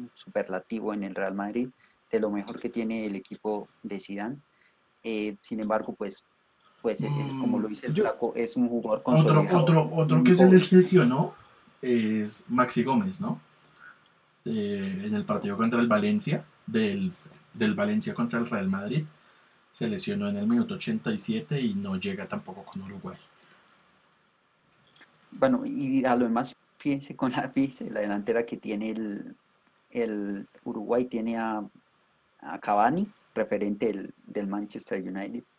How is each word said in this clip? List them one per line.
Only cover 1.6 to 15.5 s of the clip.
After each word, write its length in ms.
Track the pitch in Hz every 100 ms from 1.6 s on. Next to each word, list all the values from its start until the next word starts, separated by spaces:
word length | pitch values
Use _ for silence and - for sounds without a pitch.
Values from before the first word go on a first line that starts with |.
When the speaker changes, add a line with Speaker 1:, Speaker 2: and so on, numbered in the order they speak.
| 127 - _ _ _
Speaker 1:
de 80 | 113
lo 120 | 107
mejor 280 | 101 101 117
que 100 | 113
tiene 360 | 117 113 113 107
el 100 | 98
equipo 540 | - 98 107 104 101 _
de 160 | 110 101
Zidane. 380 | - 101 107 143 _ _ _ _ _ _
Eh, 340 | 113 110 107 101
sin 180 | - 110
embargo, 340 | 107 110 107 104
pues, 300 | 101 - - _ _ _ _ _
pues, 200 | 117 107
eh, 40 | 139 147 139 135
como 200 | 123 120
Speaker 2:
Mm, 20 |
Speaker 1:
lo 60 | 107
dice 180 | 104 127
el 80 |
Speaker 3:
yo 100 | 156
Speaker 1:
Flaco, 300 | 117 - 113 -
es 220 | 117 127
un 100 | 120
jugador 340 | 120 110 107
Speaker 2:
otro, 20 |
Speaker 1:
consolidado, 580 | - 156 151 156 - 180
Speaker 2:
otro, 280 | 165 160 -
otro 240 | 165 156 160
Speaker 1:
un 60 |
Speaker 2:
que 100 | 170
se 120 | 175 185
Speaker 1:
joven. 120 | 185
Speaker 2:
les 140 | -
lesionó 600 | 185 180 180 120 131 185 - - - - _
es 640 | 123 120 107 110 104 - -
Maxi 340 | 120 123 -
Gómez, 380 | 123 127 95 -
¿no? 180 | 95 - - _ _ _ - - _ _ _ _
Eh, 600 | 117 110 101 101 95 95 104
en 80 |
el 100 | 104
partido 320 | 98 101 101